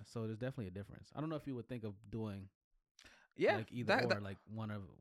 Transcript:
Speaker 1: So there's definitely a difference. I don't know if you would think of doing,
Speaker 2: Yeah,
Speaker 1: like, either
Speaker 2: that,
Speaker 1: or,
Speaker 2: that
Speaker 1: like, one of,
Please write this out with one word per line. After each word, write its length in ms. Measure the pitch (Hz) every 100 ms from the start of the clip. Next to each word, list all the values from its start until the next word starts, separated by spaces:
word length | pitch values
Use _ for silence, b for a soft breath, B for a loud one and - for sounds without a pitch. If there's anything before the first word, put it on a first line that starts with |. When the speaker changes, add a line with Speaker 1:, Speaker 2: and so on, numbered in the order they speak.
| 107
Speaker 1:
So 200 | 117 110
there's 120 | 110
definitely 280 | 127 135 95
a 40 |
difference. 400 | 92 101 - - -
I 40 |
don't 100 | 156
know 60 | 151
if 100 | 143
you 100 | 127
would 120 | 110
think 160 | 123
of 100 | 107 101 104
doing, 380 | 113 110 98 98 _ _ _ _ - B B B -
Speaker 2:
Yeah, 220 | 202 403
Speaker 1:
like, 140 | 110
either 240 | 123 139 220
Speaker 2:
that, 100 | 117
Speaker 1:
or, 20 |
Speaker 2:
that 160 | 104
Speaker 1:
like, 140 | 101 98 -
one 180 | 110 110
of, 100 | 104 92 -